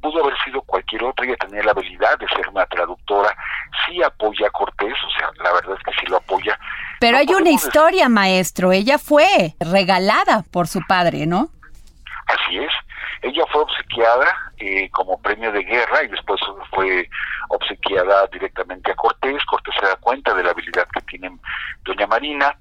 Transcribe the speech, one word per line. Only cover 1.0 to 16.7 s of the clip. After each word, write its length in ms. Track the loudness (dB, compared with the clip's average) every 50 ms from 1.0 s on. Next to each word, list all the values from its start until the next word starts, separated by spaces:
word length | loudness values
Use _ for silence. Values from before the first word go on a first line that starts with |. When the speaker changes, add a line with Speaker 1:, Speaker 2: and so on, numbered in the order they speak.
| -4
Speaker 1:
otra, 200 | -4 -4 -4 -4
ella 120 | -4 -4
tenía 260 | -4 -6 -8 -6 -2 0
la 80 | 0
habilidad 480 | 0 0 -2 -8 -6 -2 0 0 0 0
de 80 | -2 -4
ser 200 | -4 -4 -4 -4
una 180 | -2 -2 -2
traductora, 680 | -2 -2 -4 -4 -4 -6 -12 -6 -2 0 2 2 2 0 -2 -8 -10 -8 -10 -10 -10 -6 -4 -4
sí 160 | -4 -2 0 0
apoya 460 | 0 0 -2 -4 -4 -2 0 -2 -2
a 20 |
Cortés, 440 | 0 0 -2 -2 -2 -6 -6 -6 -4 -6 -6
o 40 | -6 -4 -4
sea, 120 | -4 -6 -6
la 160 | -4 -2 0 0
verdad 240 | 0 0 -2 -8 -8
es 60 | -6
que 160 | -6 -4 -4
sí 60 | -4
lo 100 | -2 -2
apoya. 420 | -4 -2 -2 -4 -2 -2 -2 -4 -4 -6 -14 -12 -12 -12 -12 -4 0
Speaker 2:
Pero 140 | 2 4 6
Speaker 1:
No 60 | 4
Speaker 2:
hay 80 | 4
una 80 | 4 4
Speaker 1:
podemos 200 | 4 6 6 4
decir 140 | 4 2 2
Speaker 2:
historia, 400 | 4 6 6 6 6 4 4 4
maestro, 640 | 6 4 4 4 4 2 2 0 -2 0 2 4 4
ella 260 | 4 4 2 2 0
fue 560 | 2 4 6 6 6 6 6 4 2 2 -2 -6
regalada 840 | -4 2 2 2 4 4 2 2 4 2 2 2 4 4 2 2 0 -2
por 160 | -2 -2 -2
su 140 | 0 -2 -6 0
padre, 400 | 2 2 4 4 2 2 0 -2
¿no? 240 | 0 0 0 0 -2 -6 -16 -20 -20 -20 -20 -20 -20 -20 _ -20 -18 -16 -14 -4
Speaker 1:
Así 320 | -2 -2 -2 -2 -4 -4 -4
es, 140 | -4 -4 -4 -6 -6 -10 -16 -14 -12 -12 -12 -8 -8
ella 220 | -6 0 0 0 2
fue 120 | 2 0 0
obsequiada, 760 | 0 -2 -8 -6 -8 -2 2 4 4 6 6 4 2 2 0 -6 -14 -14 -12
eh, 320 | -8 -4 -2 -2 -2 -2
como 300 | -2 -4 -2 -2 -4 -4 _
premio 280 | -4 -4 -2 -4 -4
de 120 | -2 -2 -4
guerra 380 | -2 0 0 0 2 2 0 0
y 60 | 0
después 300 | -6 -10 -4 -4 -4 -4 -4 -6 -8 -12 -14 -6